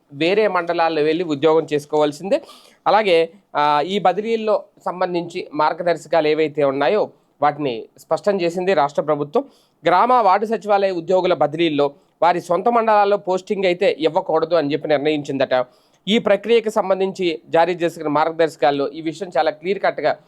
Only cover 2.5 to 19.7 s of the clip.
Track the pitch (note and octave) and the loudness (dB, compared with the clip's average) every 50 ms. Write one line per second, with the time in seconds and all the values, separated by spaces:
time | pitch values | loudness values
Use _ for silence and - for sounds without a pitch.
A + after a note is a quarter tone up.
2.5 | - - - - _ _ - D#3 F3+ G#3+ A3 G3 E3+ E3 E3 E3 - - _ _ | -20 -20 -20 -20 _ _ -2 2 2 2 4 4 4 2 2 0 -4 -16 _ _
3.5 | - C#3 D3 D3 D3 D3 D3 F3+ F#3+ G#3 E3+ F#3 F3 F#3 G#3+ A3+ A3+ A3+ A3 G#3+ | -4 0 2 2 2 2 0 0 -2 0 2 2 0 0 -2 -4 -4 -2 0 0
4.5 | G#3 - - - _ _ - F#3+ F3 F3+ F#3 F3+ F3 E3+ F3 E3+ E3+ F3+ - - | -2 -2 -2 -6 _ _ -10 -8 -4 -4 -4 -2 -2 -4 -4 -4 -8 -10 -12 -8
5.5 | - D3+ D3+ D3+ E3+ E3 F3+ F3 E3+ D#3 D3 D#3 - E3 D#3 D3+ D#3 D3+ D#3+ D3+ | -4 -2 0 0 0 -2 -2 -2 -2 -2 -2 -2 0 2 2 2 2 2 0 -2
6.5 | D3 D3+ C#3+ C#3 C3+ C#3 C#3 D#3 G3+ G#3+ D#3+ B2 - _ _ _ _ - C#3+ D3 | 0 0 0 0 2 0 0 0 2 0 -2 -2 -6 _ _ _ _ -2 -2 -2
7.5 | D3 D3 D3 C3+ A#2 A2 - - _ _ - - D#3+ D#3 - G#3 G3 G3 E3+ E3+ | 0 0 -4 -6 -6 -6 -10 -14 _ _ -8 -6 -4 -2 0 0 0 0 0 -2
8.5 | E3+ F#3 F3+ F3 - D3+ C#3+ C#3+ - - D#3+ D3 D3+ D3 D#3 C#3+ - A#3 C#4 - | -2 -2 -2 0 2 2 0 0 0 -4 -2 -2 -2 -2 -2 -4 -4 -4 -4 -4
9.5 | _ _ _ _ _ _ - E3 F3 F3+ G#3+ A#3+ B3+ B3 A3 F#3+ F#3 G#3 A3 G#3+ | _ _ _ _ _ _ 0 2 2 4 4 4 4 4 4 4 2 2 0 -2
10.5 | A3+ G#3 F3+ G3+ G#3 G3 G3+ F#3+ F#3+ F3 D#3+ D#3+ F#3 F#3 F3 F#3 F3 D3 D3+ C#3+ | -4 -4 -2 0 0 2 2 0 -2 -4 -2 0 0 2 2 2 2 2 0 0
11.5 | C#3+ D#3+ E3+ E3 D3+ C#3+ C#3+ C#3 C#3+ _ _ _ _ - D#3 E3+ F3+ F3 E3+ - | 0 0 0 0 2 2 0 0 -2 _ _ _ _ 0 2 2 2 2 0 -2
12.5 | E3+ F3 F#3 A#3+ A#3+ A#3 A3+ A3 G#3+ G#3 G3+ G3+ G#3 G3 G3+ F3+ F#3 F#3 F#3 - | -2 0 0 2 2 2 2 2 2 2 4 2 0 -2 -2 -2 -4 -4 -2 -4
13.5 | G#3+ F#3+ F#3+ F#3 F3 F3 G3+ F3 - - D#3 D#3 D#3 F#3 F3 - D#3 D#3+ E3 D#3+ | -4 -2 0 0 0 2 0 0 0 2 0 0 0 0 -2 0 0 0 0 2
14.5 | F3 E3 D3 C#3+ D3 D3 D3+ D#3 D3+ C#3 C#3 D#3 D#3 D3 C#3+ D3 C#3 C3 C3+ A#2+ | 0 0 0 0 -2 -4 0 0 0 0 2 0 -2 -2 -4 -4 -2 -2 -2 0
15.5 | B2+ B2+ B2 - _ _ _ _ _ _ - F3+ G#3 A#3 F3 G#3 G3+ G3 G3+ G#3 | 0 -2 -2 -4 _ _ _ _ _ _ -4 -2 0 0 2 2 0 0 0 0
16.5 | A#3 A#3 A3 A3 G#3 A3 F#3 F#3 F#3+ F#3+ F#3+ F#3+ F3+ - F#3+ E3+ D#3 - _ - | 0 0 0 0 -4 -2 0 0 0 0 0 -4 -4 -2 -4 -4 -4 -4 _ -2
17.5 | C#3 E3 E3+ E3+ F3+ E3 E3 E3+ D#3+ E3 D#3 D3+ C#3+ D3 D#3 E3 E3 D#3+ E3 D#3 | 2 2 2 2 0 -2 -2 -4 -4 -4 -6 -2 0 0 0 0 0 0 -2 -2
18.5 | - - D#3+ D3 C#3+ C#3 C#3 B2+ - D#3+ D#3 D#3+ D3+ D3 G3+ F3+ F3+ E3 D#3 D#3+ | 0 0 0 0 2 2 -2 -4 -6 -8 -10 -10 -8 -8 -10 -6 -2 -2 0 -2
19.5 | C#3+ - D#3+ F3+ | -2 -4 -6 -6